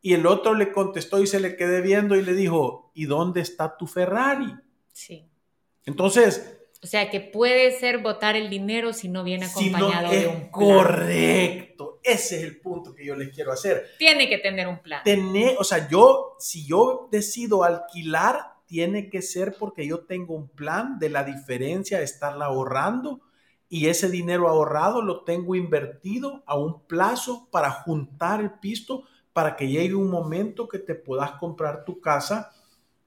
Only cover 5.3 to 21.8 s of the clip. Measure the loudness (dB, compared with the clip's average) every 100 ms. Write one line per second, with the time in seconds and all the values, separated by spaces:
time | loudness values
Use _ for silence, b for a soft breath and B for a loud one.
5.3 | _ _ _ _ _ -10 0 2 6 6
6.3 | 4 -10 -20 _ _ -4 -2 -2 -6 -8
7.3 | 0 2 4 4 2 -2 -2 -4 -2 -2
8.3 | -2 -4 -6 -4 -4 -4 -6 -8 -6 -6
9.3 | -6 -6 -2 0 2 2 2 2 2 2
10.3 | -4 -10 4 8 8 8 4 0 2 4
11.3 | 4 2 -2 -14 -16 -16 -4 0 0 0
12.3 | -6 -10 -12 -10 -10 -12 -14 -12 -10 -10
13.3 | -8 -6 -4 -2 -2 -4 4 4 6 2
14.3 | 0 -2 -4 -8 -10 -12 -2 2 2 2
15.3 | 2 2 2 0 0 2 8 8 8 0
16.3 | -10 -10 -10 0 4 4 2 -4 -4 -2
17.3 | -6 0 2 2 0 -8 -12 -4 0 2
18.3 | 0 -8 _ _ -4 -2 -2 -6 -8 -8
19.3 | -4 -6 -6 -10 -8 -8 -8 -8 -10 -8
20.3 | -10 -12 -10 -6 -4 -4 -4 -2 -2 -4
21.3 | -10 -8 -6 -4 -6